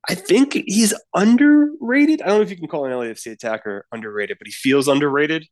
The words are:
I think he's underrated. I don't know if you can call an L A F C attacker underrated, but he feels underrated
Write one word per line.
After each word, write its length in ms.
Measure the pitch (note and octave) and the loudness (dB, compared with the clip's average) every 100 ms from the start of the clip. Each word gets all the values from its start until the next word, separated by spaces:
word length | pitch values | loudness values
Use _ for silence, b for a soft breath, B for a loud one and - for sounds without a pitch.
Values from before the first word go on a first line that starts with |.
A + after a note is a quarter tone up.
| - | -10
I 60 | |
think 400 | F3+ - G#3+ C#4 | -6 0 2 2
he's 400 | - - G3 A3 - _ | -2 -2 0 0 0 _
underrated. 1080 | F3 G#3+ B3 D4 D4 D4 D#4 A#3 C4+ D4 D#4 | 0 4 4 6 6 4 -2 -2 2 2 2
I 60 | F3+ | 0
don't 100 | G#3+ | 0
know 40 | |
if 60 | G3 | 0
you 60 | F3+ | -4
can 100 | D#3 | -8
call 200 | D#3 C3+ | -6 -4
an 60 | |
L 100 | B2+ | -4
A 80 | A#2 | -6
F 80 | G#2+ | -10
C 120 | A2+ | -14
attacker 540 | A2 A2+ A2 G#2+ G2+ - | -10 -6 -6 -8 -10 -12
underrated, 460 | A2+ G#2+ G#2 G2+ G2+ | -14 -10 -8 -8 -10
but 80 | G#2+ | -14
he 60 | |
feels 360 | - C3 C#3 C3+ | -4 0 2 2
underrated 580 | C#3 D3 C#3+ D3+ D#3+ D#3 | 2 0 0 0 -4 -8